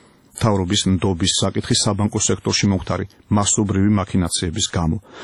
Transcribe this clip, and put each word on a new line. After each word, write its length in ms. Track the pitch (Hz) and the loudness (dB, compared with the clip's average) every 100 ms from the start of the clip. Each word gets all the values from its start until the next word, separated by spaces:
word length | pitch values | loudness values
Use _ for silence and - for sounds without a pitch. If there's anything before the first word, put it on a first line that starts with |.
| _ _ _ | _ _ _
მთავრობის 480 | - 113 101 90 101 95 | 0 2 2 2 0 2
ნდობის 460 | 95 101 87 95 | 2 2 0 0
საკითხი 420 | - 98 107 - 120 | 0 -2 -2 -2 0
საბანკო 440 | 113 101 104 110 | 0 0 0 0
სექტორში 480 | - 95 107 - 104 | -2 -2 -2 0 2
მომხდარი 360 | 95 - 90 101 _ - | 0 -2 -4 -6 _ -2
მასობრივი 640 | 104 101 - 101 95 101 | 0 2 0 0 2 2
მაქინაციების 760 | 104 90 98 85 - 87 87 - | 2 0 -2 -2 -2 -4 -4 -4
გამო. 280 | - 82 76 - - | -2 0 -2 -6 -20